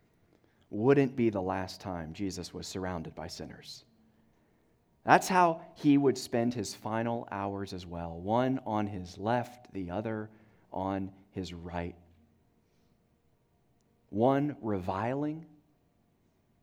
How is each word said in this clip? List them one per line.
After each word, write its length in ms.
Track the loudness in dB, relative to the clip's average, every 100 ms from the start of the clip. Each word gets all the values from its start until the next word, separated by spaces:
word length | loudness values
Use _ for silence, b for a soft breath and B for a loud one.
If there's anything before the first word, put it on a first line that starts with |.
| _ _ _ _ _ _ _
wouldn't 460 | 0 6 6 6 4
be 120 | 2
the 140 | 2
last 380 | -2 -2 -4 -8
time 320 | -8 -8 -8
Jesus 420 | -6 -6 -6 -10
was 140 | -10 -8
surrounded 460 | -6 -4 -4 -6 -10
by 100 | -12
sinners. 580 | -10 -12 -14 -16 -18 -20 _ _ _ _ _ _ _ _ _ _ _
That's 220 | 6 6 6
how 360 | 6 6 4 -6
he 240 | -2 6 6
would 180 | 6 2
spend 380 | 0 0 0
his 200 | 0 -6
final 520 | -6 -4 -2 -2 -4 -6
hours 400 | -6 -4 -4 -6
as 120 | -8
well, 360 | -10 -8 -8 -6
one 400 | 0 2 2 0
on 220 | -2 -2 -2
his 320 | -4 -10 -6
left, 540 | 0 0 -2 -10 -14
the 180 | -10 -6
other 400 | -4 -4 -6 -8 b b b b
on 380 | -6 -2 -2 -4 -10 b
his 200 | -8 -8
right. 440 | -10 -8 -6 -6 -8 -20 _ _ _ _ _ _ _ _ _ _ _ _ _ _ _ _ _ _ _ _
One 460 | 2 4 4 2 -2
reviling, 840 | -2 -2 0 -2 -2 -2 -4 -6 -12 -20 _ _ _ _ _ _ _ _ _ _